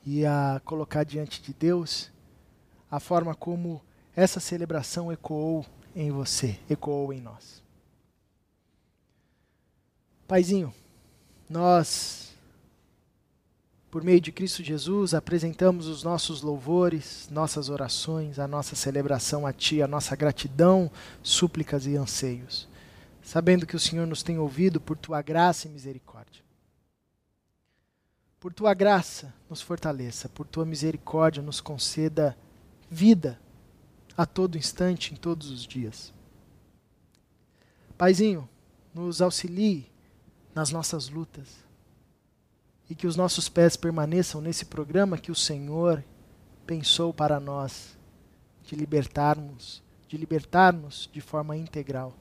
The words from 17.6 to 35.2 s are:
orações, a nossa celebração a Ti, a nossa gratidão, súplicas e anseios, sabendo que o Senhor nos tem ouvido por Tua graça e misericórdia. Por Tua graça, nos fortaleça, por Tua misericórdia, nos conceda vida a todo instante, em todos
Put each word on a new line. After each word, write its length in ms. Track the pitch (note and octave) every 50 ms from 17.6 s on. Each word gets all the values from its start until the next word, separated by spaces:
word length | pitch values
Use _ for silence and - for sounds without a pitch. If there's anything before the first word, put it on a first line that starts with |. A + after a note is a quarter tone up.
| C#3+ C3+
orações, 680 | C#3+ C#3 C3+ B2 - - - - D#3+ D#3+ D#3 D3+ C#3+ C3+
a 60 | C#3+
nossa 300 | C#3 C#3+ D3 C#3+ - -
celebração 720 | - - C#3 C3+ C#3+ C#3 C#3+ C#3+ B2+ - - - D3 D3 C#3
a 60 | C3
Ti, 280 | - - - D#3 D3+
a 60 | D3 C#3
nossa 300 | C#3+ D3 - - C#3 C3
gratidão, 720 | D3+ D3+ C3+ - - C#3+ C3+ C#3 E3+ F3+ F#3 F#3+ F3+ D#3 - - - - - -
súplicas 640 | - - - - - E3+ - D#3+ D3+ - - C#3+ C3 C3+
e 80 | C#3+
anseios, 720 | C#3+ C#3 A#2 - - - C3 B2 A#2+ B2 B2+ - - - - - - - - - - - - - -
sabendo 440 | - - - E3 E3 F3 F3+ F3+ E3+
que 120 | - - E3
o 20 |
Senhor 260 | - - - E3 E3+
nos 160 | E3 D#3+ -
tem 160 | - - E3+ D#3+
ouvido 440 | D#3 D3 C3 C#3 F3+ F#3+ E3 D#3+
por 160 | C3 - D#3 D3+
Tua 240 | - - E3 D3+
graça 440 | C#3+ - D#3 E3 E3+ F3+ E3+ - - D#3+
e 20 |
misericórdia. 720 | D3+ D3 C3 C3+ C3+ B2+ _ - - A2+ G#2+ _ _ - _ _ _ _ _ _ _ _ _ _ _ _ _ _ _ _ _ _ _ _ _ _ _ _ _ _ _ _ _ _ _ _ _ _ _ _ _ _ _ _
Por 120 | - F#3
Tua 220 | F3 - G#3+ G#3+ G3
graça, 600 | F#3 G3 G3+ G3+ F#3 E3 - - - - C#3 - - _ _
nos 120 | E3 -
fortaleça, 680 | - - F3+ E3 - D#3+ D3 C3 B2+ A#2+ A#2 - - B2+
por 180 | - - D3
Tua 200 | - - D#3+ D#3+
misericórdia, 760 | D#3+ D#3+ C#3+ D3 D#3+ D#3 D3+ - - - D#3 D#3+ D#3+ D#3+ D3
nos 200 | C#3+ D3+ C#3 -
conceda 760 | - - D3+ C3 - - - - D#3 D#3 D#3 D#3+ D#3 C#3+ A#2 - - - - - - - - _ - -
vida 480 | E3 D#3+ F#3 G#3+ A3+ F3+ D3+ C#3+ B2 - - - - - - - _ _ - _ _ _ - _ - -
a 80 | E3
todo 320 | D3+ - - F#3 F#3 E3 D#3+
instante, 560 | C#3 - - - F3+ F3+ F3+ E3 - - D3+
em 20 |
todos 340 | -